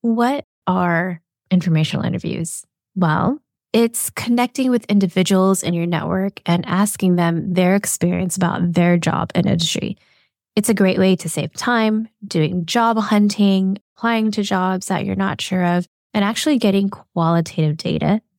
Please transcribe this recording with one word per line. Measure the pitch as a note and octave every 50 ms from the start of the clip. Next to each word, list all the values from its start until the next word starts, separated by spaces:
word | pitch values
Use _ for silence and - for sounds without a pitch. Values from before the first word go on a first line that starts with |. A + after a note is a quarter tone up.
| -
what | A#3 A3+ A3+ A#3+ B3 C#4 C#4+ - _ _ _ _
are | - F#3 F#3 F3+ F3 E3+ E3 F3 F#3 F3 E3 - _ _ _ _ _
informational | F#3 F3+ D#3+ F#3 D#3+ D#3 D#3 - - D3 D3+
interviews? | F3+ - - - - - - E3 E3+ - - - _ _ _ _ _ _
Well, | F#3+ F3+ D#3+ D#3 - D#3+ F#3+ C#4 D4+ - _ _ _ _ _ -
it's | A3 A#3 A#3 A#3 - - -
connecting | - - - A#3 A#3+ A#3+ B3 A#3+ - - C4 B3+
with | B3 A#3 -
individuals | - G#3 G3+ G3 F3 - F#3 F#3 F3+ F#3+ F#3 F#3 F#3+ G3 F#3 -
in | - F3
your | E3+ E3+
network | F3 E3+ D#3+ D3 D#3+ F3+ F#3+ F#3+ G3 - - -
and | - E3+ F3 -
asking | - F3 F#3 G#3 G#3 - - - F#3 F3+
them | F3 F3 E3 E3+ E3 - G#3 F3+
their | F3+ F3+ F3+ F#3+
experience | G3+ G#3 - - - - F3 F3+ F3 F#3 F3+ -
about | F#3+ F3+ E3+ - - F3 F3 E3+
their | E3+ F3 F3 F3
job | F3 E3 E3 - - - - -
and | F3 F3+
industry. | - - E3+ E3 - - - - - G3+ - _ _ _ _ _ _ _ _ _ _ _
It's | G#3+ G#3 -
a | A3
great | F#3+ G3+ F#3+ F#3 F#3
way | F#3 F#3+ F#3+
to | F3+ - E3
save | - D#3+ - - -
time | - - - B3 A#3 A3 A3 G#3+ G#3+ A3 A3+ _ _ G#3+
doing | G3+ - F3 D#3 D#3 F#3 F3+ E3+
job | D#3+ - A#3 A3+ A3+ A3+ A3
hunting, | G#3+ - A3 G#3 G#3 G#3 G3+ - G3+ G3 F#3+ F#3+ F#3+ F#3+ F#3+ - - _ _
applying | _ - A#3 A#3 A3+ A3 A3 G#3
to | G#3+ G3+
jobs | G3+ G3+ F#3 F#3 F#3 F#3+ F#3 -
that | - G3 - G3
you're | G3 F#3+
not | G3 G3 F#3+ - -
sure | - - F#3+ F#3 F3+
of, | F3 F3 F3 F3+ - _ _ _ _ -
and | G#3+ G3+
actually | G3+ A3+ - - D#4 D4+ A#3+
getting | - G#3 G3 G3 G3 F#3+
qualitative | - - - _ _ E3+ E3 E3 E3+ E3+ E3 - - - D#3+ D3+ D3+
data | D#3 - - - D#3 - D#3 G3+ A3 - _ _